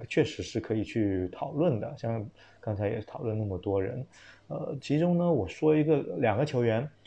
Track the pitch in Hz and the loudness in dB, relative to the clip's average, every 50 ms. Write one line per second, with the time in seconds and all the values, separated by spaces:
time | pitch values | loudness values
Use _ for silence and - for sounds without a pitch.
0 | 123 - - 165 151 - - - 92 - - 117 - - 110 110 104 - - 117 | -8 -2 2 2 2 2 0 -6 -8 -6 -4 -4 -2 -2 -2 -2 -2 -2 -2 0
1 | 104 101 98 92 92 92 - - - - 156 143 165 180 123 104 110 120 143 - | 0 0 0 0 -2 -4 -4 -8 -8 -6 -2 0 2 2 2 0 -2 -6 -8 -6
2 | - 117 113 110 104 - - - - - - - - 113 104 98 107 101 120 110 | -6 -4 -4 -4 -6 -8 -12 -18 -20 -20 -20 -10 -6 -4 -2 0 0 0 -2 -2
3 | 104 - - - 123 113 107 107 110 101 95 87 - 104 98 98 95 - - 123 | -6 -8 -10 -6 -4 -2 -2 -2 -2 -2 -4 -2 -2 0 0 0 0 0 -4 -6
4 | 139 - - - - - - - - - 151 160 180 - 147 131 - - 139 151 | -8 -10 -14 -20 -20 -20 -20 -20 -12 -10 -8 -8 -6 -6 -8 -8 -4 0 2 2
5 | 170 175 175 170 175 175 165 120 98 87 - - 151 156 156 156 151 156 156 139 | 4 4 4 4 4 4 2 2 0 -2 -2 0 4 4 6 6 6 4 4 2
6 | 151 - - 165 131 110 101 113 151 147 - 123 120 117 110 113 139 151 - - | 2 0 -2 0 2 2 4 2 2 2 2 2 2 4 2 2 0 -4 -8 -14
7 | - | -20